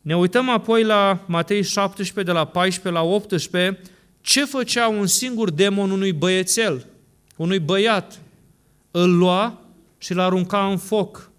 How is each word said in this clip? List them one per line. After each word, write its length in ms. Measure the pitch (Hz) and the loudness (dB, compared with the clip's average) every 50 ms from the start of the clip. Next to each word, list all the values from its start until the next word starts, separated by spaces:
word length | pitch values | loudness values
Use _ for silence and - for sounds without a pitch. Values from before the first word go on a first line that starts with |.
Ne 160 | _ 151 160 | _ 0 2
uităm 320 | 175 180 180 - 247 254 254 | 2 2 4 2 2 2 2
apoi 340 | 240 214 240 - 226 226 | 0 0 0 2 2 2
la 420 | 226 220 214 202 202 196 196 180 190 | 4 4 4 4 4 2 0 -2 -4
Matei 360 | - 170 170 170 - 202 208 | -4 -2 -2 -2 0 -2 -2
șaptesprezece, 680 | 196 196 - 208 196 190 190 - 196 180 - 208 196 175 | -2 -2 -2 -2 -2 -4 -4 -6 -8 -6 -4 -6 -2 0
de 60 | 175 165 | 0 0
la 60 | 156 | 0
paisprezece 580 | - - 180 180 190 180 180 - 190 170 165 | -2 0 0 0 0 -2 -4 -6 -4 -2 0
la 60 | 165 165 | 0 0
optsprezece, 720 | 190 208 202 208 196 165 - - - 180 180 190 190 185 - - - _ _ _ _ _ | 0 -2 -2 -2 -4 -4 -4 -2 -2 -2 0 0 -2 -6 -14 -20 -20 _ _ _ _ _
ce 240 | _ - - 262 285 | _ 0 0 0 0
făcea 440 | 277 277 269 240 - - 240 240 226 | -2 -2 -4 -4 -2 0 0 0 0
un 180 | 214 208 202 | 0 0 0
singur 440 | 185 190 - 247 254 247 226 226 185 | 0 -2 -2 -4 -4 -4 -2 -2 -2
demon 400 | 156 147 196 202 202 196 202 196 | 0 2 0 2 2 0 0 0
unui 220 | 190 190 196 196 | 0 0 0 -2
băiețel, 760 | 180 147 156 185 185 185 185 185 - 226 226 202 151 127 117 - - _ _ _ _ _ _ _ - | -2 0 0 0 0 0 0 0 0 0 0 -2 -2 -4 -8 -14 -20 _ _ _ _ _ _ _ -10
unui 220 | - 160 175 190 190 | -6 -2 -2 0 -2
băiat? 640 | 160 143 190 196 208 226 214 190 175 - - - - - _ _ _ _ _ _ _ _ _ _ _ _ | 0 0 0 2 2 2 2 0 -2 -6 -18 -20 -20 -20 _ _ _ _ _ _ _ _ _ _ _ _
Îl 260 | _ 170 175 180 175 | _ 2 4 4 4
lua 400 | 175 180 180 180 185 214 233 226 - - - - _ _ _ _ _ | 4 4 4 2 2 0 -2 -4 -10 -20 -20 -20 _ _ _ _ _
și 160 | - - 185 | -10 -6 -4
l-arunca 520 | 180 185 185 185 185 180 180 202 202 196 | 0 0 0 0 0 -2 0 0 0 0
în 100 | 196 196 | 0 0
foc. 540 | 180 185 - 220 214 190 208 - - - - _ | -4 -4 -2 -2 -2 -2 -2 -6 -20 -20 -20 _